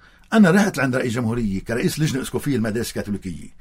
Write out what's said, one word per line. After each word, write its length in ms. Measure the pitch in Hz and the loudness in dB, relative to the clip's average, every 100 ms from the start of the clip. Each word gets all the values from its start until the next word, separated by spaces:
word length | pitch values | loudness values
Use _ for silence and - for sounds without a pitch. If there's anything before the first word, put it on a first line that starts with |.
| - _ _ | -20 _ _
أنا 180 | 226 190 | 6 8
رحت 260 | 190 202 143 | 6 4 0
لعند 180 | 131 127 | -2 0
رئيس 180 | 127 | -2
جمهورية 460 | 113 110 120 110 95 | -2 -2 -2 -2 -4
كرئيس 400 | - 117 180 156 | -4 -2 -2 0
لجنة 220 | 156 127 | -2 -2
أسقفية 340 | 131 123 147 127 | -4 -4 -2 -2
المدارس 340 | 110 107 107 | -2 -2 -4
الكاثوليكية، 600 | 113 98 98 92 78 78 - | -6 -6 -6 -8 -12 -14 -18